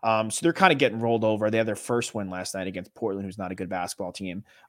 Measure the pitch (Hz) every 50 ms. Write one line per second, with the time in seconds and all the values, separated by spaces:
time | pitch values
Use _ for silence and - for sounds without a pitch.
0 | - 113 110 110 110 110 - - 165 170 165 - 190 185 156 135 139 120 104 113
1 | 117 117 117 113 110 110 110 107 107 107 110 113 113 113 104 - - - 120 120
2 | 117 - - 110 101 92 92 92 92 - - 95 92 95 90 90 90 - _ -
3 | 117 107 98 98 98 95 92 104 95 90 95 92 95 87 95 90 87 90 - -
4 | 98 90 87 - 98 92 87 98 - _ _ _ _